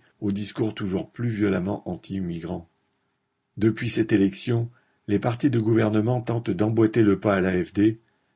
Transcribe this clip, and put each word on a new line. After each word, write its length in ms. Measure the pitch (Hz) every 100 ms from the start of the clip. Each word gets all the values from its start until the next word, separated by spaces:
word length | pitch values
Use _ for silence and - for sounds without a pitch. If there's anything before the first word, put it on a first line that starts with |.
| _ _
aux 100 | 104
discours 440 | 98 98 - 110 -
toujours 340 | 101 92 -
plus 200 | - 120
violemment 520 | 104 104 90 92 104 -
anti-migrants. 800 | 85 - 98 87 85 85 87 85 _ _ _ _ _ _ _ _ -
Depuis 320 | 110 110 117
cette 220 | - 110
élection, 580 | 104 98 - - 117 117 - _ _ -
les 100 | 101
partis 320 | 131 117 147
de 100 | 120
gouvernement 640 | 107 113 107 107 110 127
tentent 300 | 120 117 117
d'emboîter 500 | 90 107 113 110 117
le 180 | 104 92
pas 180 | 107 95
à 40 |
l'A 240 | 92 90 82
F 80 |
D 260 | 101 107 110 _ _ _